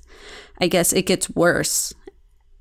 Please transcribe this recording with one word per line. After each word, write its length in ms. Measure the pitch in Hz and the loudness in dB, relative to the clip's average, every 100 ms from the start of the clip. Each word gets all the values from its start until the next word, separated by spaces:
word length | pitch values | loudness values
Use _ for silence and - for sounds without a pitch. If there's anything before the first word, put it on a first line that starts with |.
| - - - - - - | -14 -20 -20 -20 -20 -4
I 60 | 180 | 0
guess 260 | 180 170 | 2 2
it 120 | - 190 | 2 0
gets 240 | 185 - | 0 -2
worse 600 | - 170 - - - - - - - _ _ _ - | 2 2 2 0 -4 -6 -10 -20 -20 _ _ _ -2